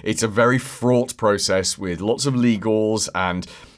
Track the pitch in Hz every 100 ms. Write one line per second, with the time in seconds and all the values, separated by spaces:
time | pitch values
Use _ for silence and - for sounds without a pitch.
0 | 107 107 113 104 117 127 - - 120 123
1 | 123 - 110 101 - 95 92 - 95 85
2 | 101 131 139 123 120 107 107 107 107 110
3 | - 92 92 90 - - -